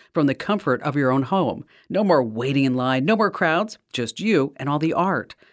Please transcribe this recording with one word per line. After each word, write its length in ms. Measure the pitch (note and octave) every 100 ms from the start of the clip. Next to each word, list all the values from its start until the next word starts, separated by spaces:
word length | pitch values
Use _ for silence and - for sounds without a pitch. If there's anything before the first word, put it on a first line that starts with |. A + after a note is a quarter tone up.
| -
from 140 | - C#3+
the 80 |
comfort 480 | C3 - G#3 D#3 B2
of 140 | D3 C#3+
your 160 | C3
own 100 | C3+
home? 440 | C3 F#3+ C#3+ - - _ -
No 160 | F#3+
more 200 | G#3 D#3+
waiting 400 | A#2+ A2 B2+ C#3
in 100 | C3+
line, 320 | B2+ B2+ C3 C#3+
no 100 | A3
more 140 | G#3
crowds, 480 | - E3+ E3 A3 - _
just 280 | - A#2 -
you 340 | G#3 F#3+ C3+ -
and 120 | C3+
all 120 | D3
the 120 | D#3+
art. 440 | - F#3 D3+ - - _